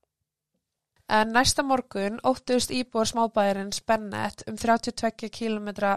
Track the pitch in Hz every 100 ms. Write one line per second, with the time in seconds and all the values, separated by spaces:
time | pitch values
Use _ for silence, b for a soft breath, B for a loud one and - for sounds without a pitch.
0 | _ _ _ _ _ _ _ _ _ _
1 | - 214 220 226 262 - 277 262 247 202
2 | 196 226 254 262 - 247 - 254 247 226
3 | 220 233 226 220 202 196 202 - - 220
4 | 208 208 214 - - 220 233 233 - -
5 | 226 - 220 - 226 214 208 196 202